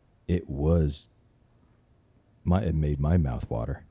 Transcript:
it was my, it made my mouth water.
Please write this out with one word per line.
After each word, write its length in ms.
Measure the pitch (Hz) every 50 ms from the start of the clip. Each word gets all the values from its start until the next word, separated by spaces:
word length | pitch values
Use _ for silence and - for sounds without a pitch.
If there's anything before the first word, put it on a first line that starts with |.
| _ _ _ _ _ -
it 200 | 87 87 - -
was 580 | - 69 73 78 85 85 78 73 71 - - - _ _ _ _ _ _ _ _ _ _ _ _ _ _ _ _ _ _ _ _ _ _ _ _ _ _ -
my, 160 | 85 87 98
it 140 | 107 85 78
made 260 | 76 76 73 73 69
my 160 | 71 76 87
mouth 320 | 90 76 64 60 58 - -
water. 380 | 57 55 57 - 67 - - -